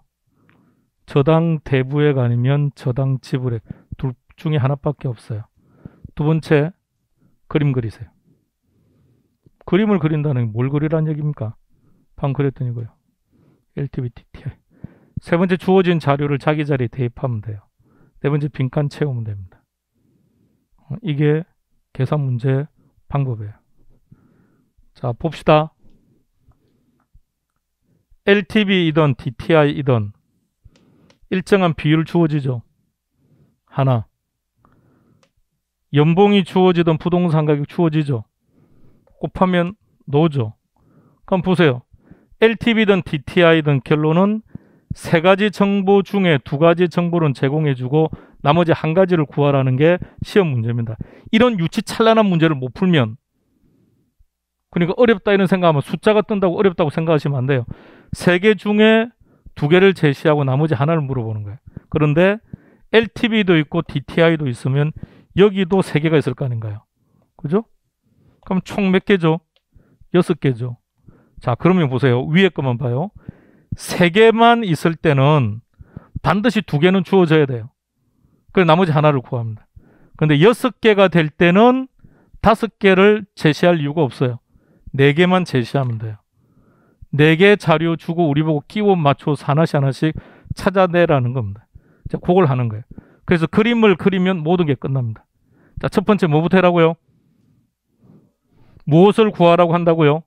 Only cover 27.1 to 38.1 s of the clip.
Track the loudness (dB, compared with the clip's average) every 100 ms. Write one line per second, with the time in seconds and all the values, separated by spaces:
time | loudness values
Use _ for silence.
27.1 | _ _ _ _ _ _ _ _ _ _
28.1 | _ 0 0 0 -2 0 0 0 2 0
29.1 | 0 -8 -8 0 2 2 -2 -2 -2 -4
30.1 | -12 _ _ _ _ _ _ _ _ _
31.1 | _ _ -6 0 0 0 -2 0 0 0
32.1 | 0 0 -2 -6 -8 -12 _ _ _ _
33.1 | _ _ _ _ _ _ -4 0 -2 -4
34.1 | _ _ _ _ _ _ _ _ _ _
35.1 | _ _ _ _ _ _ _ _ 0 2
36.1 | 4 4 4 2 2 2 2 0 -2 -2
37.1 | 0 0 0 0 -2 -4 -2 0 0 -2